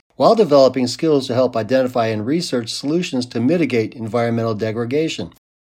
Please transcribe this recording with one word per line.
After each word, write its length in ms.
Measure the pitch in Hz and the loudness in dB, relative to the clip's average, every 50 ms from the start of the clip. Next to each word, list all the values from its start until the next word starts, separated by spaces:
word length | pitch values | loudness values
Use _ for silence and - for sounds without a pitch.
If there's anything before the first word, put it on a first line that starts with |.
| _ _ _ | _ _ _
while 200 | - 135 175 233 | 2 4 4 6
developing 500 | 220 202 143 147 139 135 127 127 135 127 | 4 4 6 6 6 6 6 4 2 -2
skills 400 | 120 - - 165 160 151 139 127 | -4 -4 -4 0 0 0 0 0
to 80 | - 117 | 0 0
help 240 | 123 127 123 - 113 | 0 2 2 0 -2
identify 480 | 107 101 127 131 131 123 123 123 113 | -2 0 0 0 0 0 0 -2 -2
and 180 | 113 110 107 104 | 0 -2 -4 -4
research 460 | 120 151 180 170 - - 123 117 117 | -2 -4 -4 -4 -4 -4 -4 -4 -6
solutions 560 | - - - 139 156 180 180 - 139 127 127 | -10 -8 -6 -4 -2 -2 -2 -2 -4 -6 -6
to 140 | 123 - 120 | -4 -4 -2
mitigate 560 | 117 135 170 180 160 131 127 113 110 104 - | 0 0 2 0 0 0 0 -2 -2 -2 -6
environmental 580 | 123 117 110 110 120 120 117 117 113 113 113 110 | -10 -10 -4 -2 -2 -2 0 -2 -2 -2 -2 -2
degradation, 800 | 101 110 110 104 117 120 117 135 151 160 156 - - 95 82 - _ _ _ _ _ _ | -4 -4 -4 -4 -4 -6 -4 -2 -2 -2 -2 -4 -8 -10 -12 -14 _ _ _ _ _ _